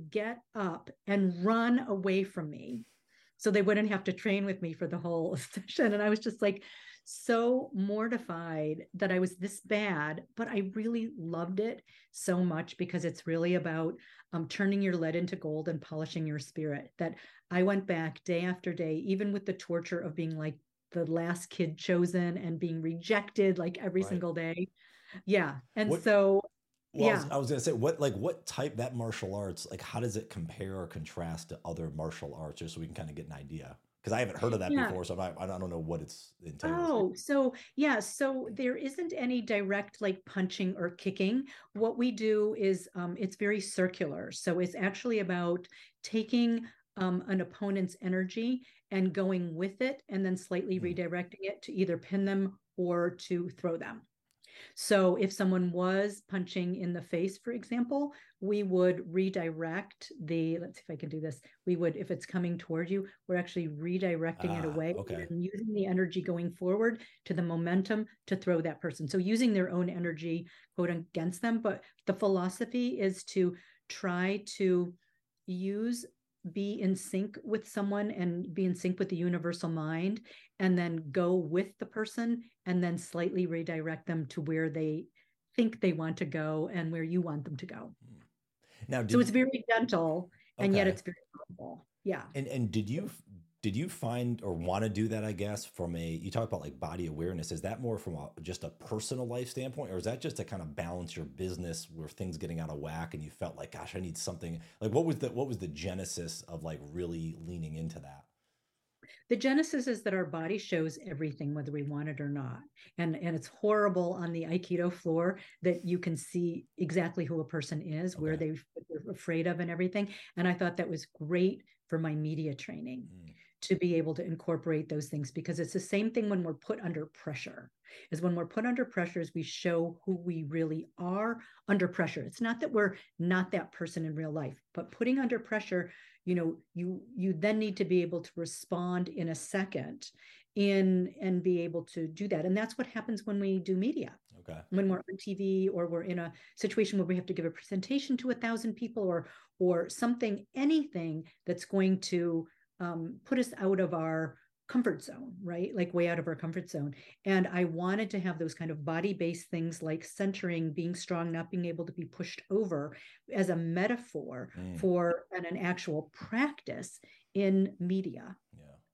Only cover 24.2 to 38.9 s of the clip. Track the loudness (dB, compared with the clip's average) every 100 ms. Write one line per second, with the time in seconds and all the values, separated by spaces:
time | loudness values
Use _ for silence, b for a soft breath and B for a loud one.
24.2 | -2 -2 -2 -2 -4 _ B B B -10
25.2 | 2 4 4 -2 -6 0 2 4 6 8
26.2 | 8 6 4 _ _ _ _ 4 6 6
27.2 | 2 0 2 2 2 4 2 4 2 2
28.2 | -2 -2 -6 -4 -2 -2 -4 -2 -4 -4
29.2 | -4 -4 -4 -6 -8 -10 -6 -2 -2 -2
30.2 | -6 -6 -6 -6 -6 -4 -6 -8 -8 -6
31.2 | -4 -4 -8 -10 -6 -4 -4 -4 -4 -4
32.2 | -10 -8 -10 -8 -10 -8 -8 -8 -8 -8
33.2 | -10 -10 -8 -10 -10 -16 _ _ 0 2
34.2 | 2 2 2 2 2 2 2 0 -2 -2
35.2 | -4 -4 -4 -4 -4 -4 -2 -4 -6 -14
36.2 | -20 _ -14 -6 -2 0 2 2 2 0
37.2 | 0 4 4 0 B B 2 2 0 0
38.2 | 0 0 -4 -2 0 0 -4